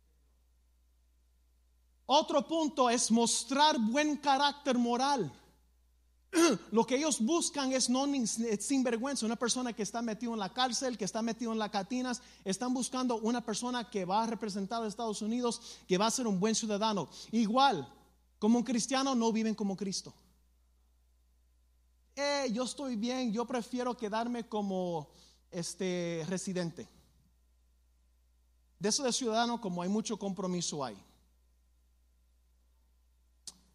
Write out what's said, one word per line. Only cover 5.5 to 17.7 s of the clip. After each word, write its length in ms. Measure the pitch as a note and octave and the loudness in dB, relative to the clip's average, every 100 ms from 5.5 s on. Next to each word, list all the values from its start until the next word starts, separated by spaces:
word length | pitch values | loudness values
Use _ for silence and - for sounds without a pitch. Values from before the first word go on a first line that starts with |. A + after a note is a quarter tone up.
| _ _ _ _ _ _ _ _ | _ _ _ _ _ _ _ _
<clears throat> 400 | E4+ E4+ G3 - | 4 6 4 0
Lo 140 | G#3+ - | 2 2
que 100 | C4 | 2
ellos 240 | D#4 - | 2 2
buscan 540 | A3+ E4 - D4 C4 | 2 2 2 0 0
es 160 | C4 A#3+ | 2 2
no 160 | B3+ C#4+ | 2 2
nin-, 400 | C#4 A3+ - A#3 | 0 0 -2 -2
es 180 | G3+ | -2
sinvergüenza, 600 | - C#4 B3 A3+ C4+ C#4 A3 | 2 2 2 0 -2 -2 -2
una 100 | A#3 | 0
persona 380 | A#3 B3+ B3+ | -2 -2 -4
que 80 | A3+ | -4
está 220 | G3 A#3 | -6 -4
metido 300 | A#3 G#3+ A#3 | -4 -4 -4
en 60 | A3 | -4
la 140 | F#3+ | -4
cárcel, 420 | - B3+ A3+ C4 A3+ | 0 0 0 -4 -2
que 80 | |
está 200 | F#3+ A3 | -4 -2
metido 280 | A3+ A3 A#3 | -2 -2 -4
en 60 | A3 | -2
las 140 | G#3 | -2
catinas. 500 | G3+ F#3 B3+ B3+ A#3 - - G3 | -4 -4 -4 -4 -6 -10 -10 -6
Están 280 | F#3+ B3 B3+ | -4 -2 -2
buscando 400 | A#3 B3+ B3+ A3+ | -2 -2 -2 0
una 240 | A3+ A#3+ | 0 -2
persona 480 | A#3 G#3 B3 B3 A3+ | -2 -4 -2 -4 -4
que 160 | G#3 F3+ | -4 0
va 180 | G#3 | 0
a 40 | A3+ | 0
representar 560 | A3+ A3 G3 F#3+ A#3 | -2 -4 -4 -4 -2
a 40 | A3 | -4
Estados 360 | G3 A#3 G3+ | -4 -4 -4
Unidos, 560 | G#3+ A#3+ A#3+ A3+ - - - | -2 0 0 -2 -8 -14 0
que 100 | F3+ | 4
va 80 | A3 | 4
a 60 | |
ser 160 | A#3+ A#3 | 2 0
un 120 | F#3 | 2
buen 140 | G#3+ | 2
ciudadano. 560 | A3 A3 G3+ A3 G3+ C#3 - - | 2 0 0 0 0 -4 -8 -2
Igual, 600 | A3 G#3 B3+ C4+ | 2 4 6 6